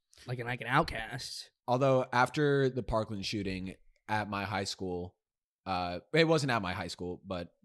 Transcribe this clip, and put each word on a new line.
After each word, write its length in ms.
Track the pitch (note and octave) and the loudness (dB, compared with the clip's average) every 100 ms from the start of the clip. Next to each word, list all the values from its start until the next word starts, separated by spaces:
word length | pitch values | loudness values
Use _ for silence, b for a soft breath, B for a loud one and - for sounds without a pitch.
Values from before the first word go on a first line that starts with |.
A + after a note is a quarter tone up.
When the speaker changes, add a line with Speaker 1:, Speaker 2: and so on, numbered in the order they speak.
| _ _ - | _ _ -10
Speaker 1:
like 120 | B2 | -8
an, 80 | A#2+ | -6
like 140 | B2 | -6
an 60 | A2+ | 2
outcast. 800 | C3+ E3 A#2 A2 B2 - - - _ - | 2 2 -2 -6 -8 -10 -12 -14 _ 0
Speaker 2:
Although 380 | B2 C3+ C3 - | 2 4 4 4
after 580 | B2 B2+ D#3 D3 C#3 C3+ | 4 4 4 2 4 2
the 140 | B2 | 0
Parkland 420 | - A2+ A2 G#2 F#2 | 0 0 0 -4 -4
shooting 500 | G#2+ G2 F#2 F#2 - _ _ - | -4 -2 -4 -6 -10 _ _ -4
at 200 | G#2+ G#2 | -2 -2
my 140 | G2+ | -4
high 200 | G2 G2 | -2 -2
school, 520 | G2+ - F#2 F2 F#2 - _ _ _ _ F#2+ | -4 -4 -4 -4 -6 -12 _ _ _ _ -4
uh, 340 | F#2 F2 F2 - | -2 -2 -6 0
it 140 | D#3 E3 | 4 4
wasn't 240 | D#3+ C#3 | 4 2
at 100 | A#2 | 0
my 120 | F#2 | 0
high 140 | F2+ F2 | -4 -6
school, 340 | - F2+ F2+ F#2+ | -8 -8 -8 -6
but 240 | F2+ F2 _ | -6 -6 _